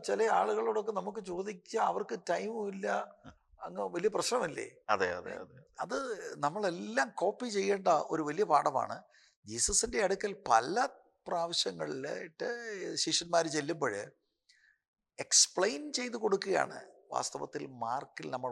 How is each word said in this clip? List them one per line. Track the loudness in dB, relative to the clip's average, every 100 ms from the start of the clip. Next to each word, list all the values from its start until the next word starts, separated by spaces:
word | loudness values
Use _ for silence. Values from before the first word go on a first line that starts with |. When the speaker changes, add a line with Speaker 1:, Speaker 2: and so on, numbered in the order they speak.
Speaker 1:
ചില | -2 2 4
ആളുകളോടൊക്കെ | 4 4 2 0 0 -2
നമുക്ക് | -4 -4 -8
ചോദിച്ചാൽ | -6 -6 -6 -10 -6 0
അവർക്ക് | 2 0 -4 -6
ടൈമും | -2 -2 -2 -4 -6
ഇല്ല, | -4 -2 -2 -4 -12
Speaker 2:
ഉം. | -20 -20 _ -16
Speaker 1:
അങ്ങ് | -10 -6 -4
വലിയ | 0 2
പ്രശ്നമല്ലേ? | 2 2 2 0 -2 -8 -10 0
Speaker 2:
അതെ, | 2 2
അതെ, | 0 -6
അതെ. | -10 -12 -18 -20 -10
Speaker 1:
അത് | -4 -4 -4 -6 -8 -2
നമ്മളെല്ലാം | -2 0 -2 -2 -2 0 0 0
കോപ്പി | -2 -2 -2
ചെയ്യേണ്ട | 0 0 2 4 4 2
ഒരു | -2
വലിയ | 0 0
പാഠമാണ്. | 4 6 6 2 0 -4 -12 _ -20 _ -8
ജീസസിൻ്റെ | -2 2 2 2 2
അടുക്കൽ | 2 2 -2 -4 4
പല | 6 6 2 0 -2 _ _
പ്രാവശ്യങ്ങളിലായിട്ട് | -4 -2 0 0 -2 -2 -4 -4 -4 -6 -8 -6 -6 -6 -8 -8 -4 -2
ശിഷ്യന്മാർ | 0 0 2 2 2
ചെല്ലുമ്പോൾ | 0 0 0 0 0 -6 -14 _ _ _ _ _ _ _ _ _ -12
എക്സ്പ്ലെയിൻ | 2 4 4 4 2 0 -4
ചെയ്ത് | -4 -4 -2
കൊടുക്കുകയാണ്. | 2 2 2 2 2 -4 -16 -20 _
വാസ്തവത്തിൽ | -2 -2 -6 -6 -6 -8 -6
മാർക്കിൽ | -4 -4 -6 -10 -8
നമ്മൾ | -6 -6